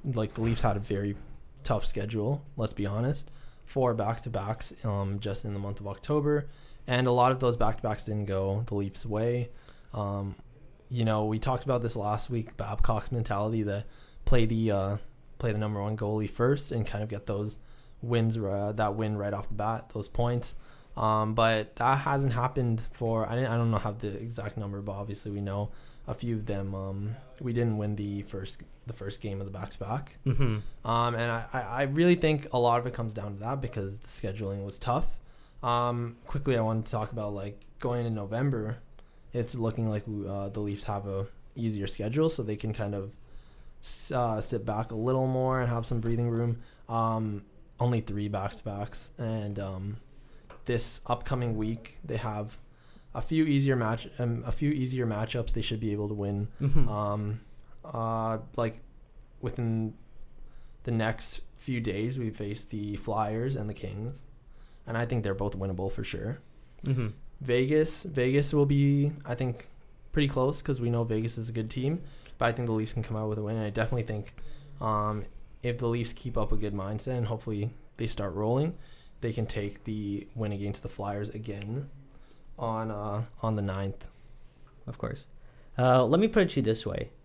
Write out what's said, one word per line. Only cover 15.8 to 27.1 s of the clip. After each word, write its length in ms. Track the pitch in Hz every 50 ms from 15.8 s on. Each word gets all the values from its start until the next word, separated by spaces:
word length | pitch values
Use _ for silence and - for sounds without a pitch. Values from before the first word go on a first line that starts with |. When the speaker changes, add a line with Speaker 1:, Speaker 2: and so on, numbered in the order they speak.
Speaker 1:
one 140 | 98 104 110
goalie 340 | 107 104 104 107 110 110 95
first 420 | - - 120 127 143 139 - -
and 140 | - 113 110
kind 180 | - - 104 107
of 60 | 110
get 180 | 107 104 -
those 320 | - 104 101 104 107 - - - - - - - - - -
wins, 340 | - 117 120 117 113 113 110
uh, 360 | 113 104 98 101 101 101 104 107
that 200 | 110 107 104 104
win 220 | 107 110 107 107
right 160 | 104 101 101 101
off 140 | 101 101
the 60 | - 101
bat, 380 | 104 104 110 113 110 - - -
those 140 | 110 101
points. 480 | - - - 120 120 123 120 - - - - - - - - - - -
Um, 380 | - 113 110 110 107 107 107 110
but 400 | 117 113 113 113 110 107 - -
that 220 | - 120 127 139 139
hasn't 340 | 139 147 139 139 139 131 110
happened 480 | 113 120 135 139 139 123 117 113 110 - -
for, 340 | - - 120 113 113 113 110 -
I 60 | 117
didn't, 160 | 123 131 117
I 40 | 117
don't 120 | 120 117 117
know 60 | 110
how 140 | 98 - 107
the 180 | 101 110 110 104
exact 480 | 98 - 113 117 113 - 101 104 -
number, 240 | 110 104 101 101 101
but 120 | 101 104 95
obviously 380 | 101 104 110 101 - - 107
we 100 | 101 101
know 280 | 101 98 98 101 104 - - - - - - - -
a 80 | - 110
few 200 | - - 120 113
of 120 | 107 104
them, 260 | 110 101 98 98 98 98
um, 420 | 95 95 98 98 98 101 107